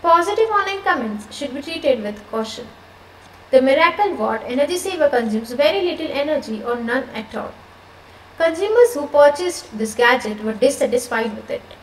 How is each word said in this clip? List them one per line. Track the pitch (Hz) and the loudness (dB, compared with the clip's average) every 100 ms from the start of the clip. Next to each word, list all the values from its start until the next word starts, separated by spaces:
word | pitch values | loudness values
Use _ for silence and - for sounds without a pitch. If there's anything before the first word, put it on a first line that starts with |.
Positive | 349 330 349 427 440 | 6 4 4 2 2
online | 403 392 392 | 2 0 -2
comments | 392 349 220 208 - - | -2 -2 -2 -8 -10 -10
should | 269 | -8
be | 254 | -8
treated | 294 320 311 247 | -8 -4 0 0
with | 208 208 - | -2 -10 -8
caution. | 226 214 - - - - - - - - - - | -6 -6 -8 -14 -18 -20 -20 -20 -20 -20 -20 2
The | 262 | 4
Miracle | 262 277 339 339 415 | 4 4 2 2 -2
Watt | 277 220 226 - | 0 -4 -4 -4
energy | 247 294 359 | -2 -2 -2
saver | 392 359 285 | -4 -2 0
consumes | 247 226 214 226 | 0 0 -4 -6
very | 247 294 392 | 0 0 2
little | 359 311 311 | -2 -4 -6
energy | 277 285 294 - 220 | -4 -2 -2 -4 -8
or | 226 240 | -6 -6
none | 233 254 247 | -2 -4 -4
at | - 208 | -10 -10
all. | 214 - - - - - - - - - - | -10 -12 -14 -20 -20 -20 -20 -20 -20 -20 -2
Consumers | 330 330 403 453 480 | 0 0 2 6 6
who | 285 285 | 4 0
purchased | 294 294 285 349 349 - 214 | 6 6 6 -4 -4 -12 -6
this | 220 | -6
gadget | - 240 262 220 214 | 2 4 4 0 -6
were | 214 | -6
dissatisfied | 214 269 277 247 240 - 226 226 214 | 2 2 2 0 0 -2 -4 -4 -6
with | - | -10
it. | - - - | -10 -10 -20